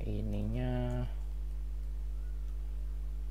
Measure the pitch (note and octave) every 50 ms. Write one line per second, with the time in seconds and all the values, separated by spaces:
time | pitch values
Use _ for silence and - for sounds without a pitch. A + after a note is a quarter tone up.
0 | - - G#2 G#2 G#2 G#2+ G2+ G2+ G#2 G#2+ A2 B2 B2+ B2+ B2 B2 A#2+ A#2+ B2 B2
1 | B2 A#2+ - - - - - - - - - - - - - - - - - -
2 | - - - - - - - - - - - - - - - - - - - -
3 | - - - - - -